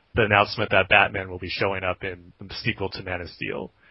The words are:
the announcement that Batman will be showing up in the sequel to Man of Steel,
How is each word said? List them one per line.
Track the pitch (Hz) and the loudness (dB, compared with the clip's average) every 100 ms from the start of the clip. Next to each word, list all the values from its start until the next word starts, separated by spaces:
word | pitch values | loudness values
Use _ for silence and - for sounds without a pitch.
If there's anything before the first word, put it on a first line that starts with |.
| _ | _
the | - | 0
announcement | 104 104 104 - 104 | 4 6 4 0 2
that | 98 95 | 2 4
Batman | 104 95 98 95 | 4 4 0 -8
will | 90 | -8
be | 90 | -8
showing | - 101 95 | -4 -2 -2
up | 92 90 | -4 -4
in | 98 87 87 _ | -8 -10 -16 _
the | 98 - | -14 -6
sequel | 120 107 95 | -6 -4 -6
to | - | -6
Man | 92 90 | -8 -8
of | 85 | -10
Steel, | - 101 95 - _ _ | -10 -8 -8 -10 _ _